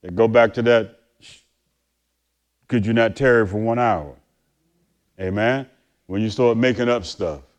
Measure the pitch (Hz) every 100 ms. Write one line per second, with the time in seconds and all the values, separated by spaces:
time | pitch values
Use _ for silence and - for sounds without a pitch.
0 | 90 90 113 117 117 123 117 117 101 _
1 | _ _ - - _ _ _ _ _ _
2 | _ _ _ _ _ _ _ 123 104 113
3 | 113 95 135 120 104 104 113 120 120 92
4 | 73 64 _ _ _ _ _ _ _ _
5 | _ _ 95 101 110 135 131 _ _ _
6 | _ 95 110 104 123 113 127 120 120 120
7 | 87 - 87 73 _